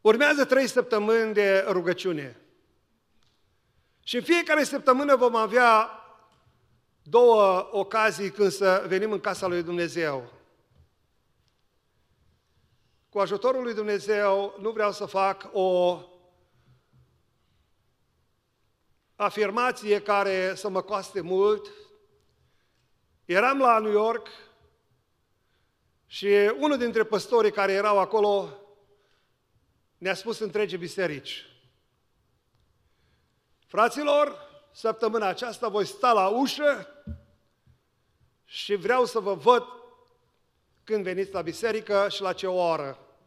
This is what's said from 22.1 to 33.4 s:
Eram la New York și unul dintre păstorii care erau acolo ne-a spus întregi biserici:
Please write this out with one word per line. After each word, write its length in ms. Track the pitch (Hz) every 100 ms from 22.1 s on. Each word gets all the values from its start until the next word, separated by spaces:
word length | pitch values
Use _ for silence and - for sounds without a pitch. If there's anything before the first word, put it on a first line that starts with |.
| _ _ _ _ _ _ _ _ _ _ _
Eram 340 | _ 175 240 277
la 200 | 262 226
New 140 | 214
York 360 | 208 220 233 - - - _ _ _ _ _ _ _ _ _ _ _ _ _ _ _ _
și 200 | - 196 202 208 240
unul 200 | 294 277
dintre 260 | 240 220
păstorii 480 | 214 214 - 240 214
care 200 | 208 196
erau 260 | 196 208 202
acolo 500 | 190 214 208 202 190 - - _ _ _ _ _ _ _ _ _ _ _ _ _
ne-a 160 | 180
spus 240 | 185 226 220
întregi 380 | 214 208 208 175
biserici: 720 | 175 - 180 143 - - - _ _ _ _ _ _ _ _ _ _ _ _ _ _ _ _ _ _ _